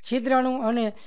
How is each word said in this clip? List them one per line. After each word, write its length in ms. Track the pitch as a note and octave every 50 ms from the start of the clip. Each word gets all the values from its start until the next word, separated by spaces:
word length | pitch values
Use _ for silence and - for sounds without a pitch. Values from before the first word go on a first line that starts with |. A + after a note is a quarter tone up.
| - -
છિદ્રાળુ 400 | A#3 B3+ A3+ C4+ C4 C4 B3+ B3+ B3+ C4
અને 360 | B3 A3 A#3 A#3+ A3+ G#3+ G#3 - -